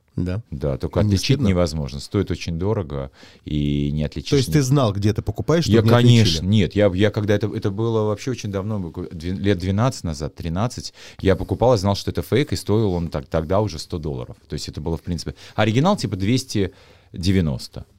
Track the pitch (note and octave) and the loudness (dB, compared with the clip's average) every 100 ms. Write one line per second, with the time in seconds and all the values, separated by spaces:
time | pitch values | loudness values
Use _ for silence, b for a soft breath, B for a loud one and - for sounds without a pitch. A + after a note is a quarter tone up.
0 | _ - F2+ F#2+ - C2+ D2 C2+ - - | _ -6 -4 -4 -8 -6 -4 -2 -2 0
1 | G#2 G2 - C#3 A2+ F2 F2 D#2+ C#2 C#2+ | 2 2 2 2 2 2 2 0 -6 -8
2 | - G#2 F2 E2+ - E2 F#2+ G#2+ D2+ C#2 | -4 -2 0 -4 -4 -4 -2 -2 -4 -6
3 | C2+ B B B - D2 C#2+ C#2+ C#2+ D2+ | -8 B B B -4 -2 0 0 0 -2
4 | D2 - - C#3+ B2+ D3+ C3 C#3+ A#2 G2+ | -4 -6 -2 0 2 2 2 2 2 2
5 | G#2 A2 - - - E3+ B2 A2 A2 A#2+ | 0 0 -4 -4 0 2 2 2 4 6
6 | A#2+ A#2 G2+ E2 F2+ A2 E2 G2+ G#2 F2+ | 8 8 6 2 2 2 2 4 2 4
7 | G#2 G#2+ G#2 G#2 G#2+ A2 G#2 G2 A#2 A2 | 0 0 0 0 0 -4 -4 -4 -2 0
8 | G#2+ G#2 - A#2 G#2+ G2 G#2 G#2+ E2+ E2 | 0 -2 -6 -8 -6 -6 -4 -4 -6 -8
9 | F2 E2+ E2 F#2+ G2+ G2 F#2+ G2 B2+ - | -10 -8 -6 -2 0 2 2 2 0 0
10 | - D2 D2+ - E2+ E2+ A#2+ - - - | -6 -6 -6 -6 -6 -2 -2 -4 -12 -14
11 | B B F#2+ F2+ - F#2+ A#2 A#2 G2 G2 | B B 2 2 0 2 4 4 2 0
12 | - F2 - A2 D3 F#2+ - G#2+ G#2+ F2 | -2 -6 -2 0 0 -4 -2 0 0 0
13 | E2+ D#2 C2+ E2 D#2+ F#2+ G#2+ D#2 - F2 | -2 -6 -4 -4 0 0 0 -4 -8 -8
14 | D2+ C2 A#1+ - - D2+ - D2+ D2+ E2 | -6 -6 -10 -14 -12 -10 -8 -8 -4 -4
15 | - E2 - - B B A2 A2 E3+ G#3 | -4 -6 -6 -10 B B 2 4 2 2
16 | A#2 F#2+ G2 B2+ - G#2+ F#2 b b b | -2 -2 0 0 0 -2 -2 b b b
17 | b - F2 F#2+ D#2+ B1 - - - | b -4 2 2 2 -2 -8 -16 -18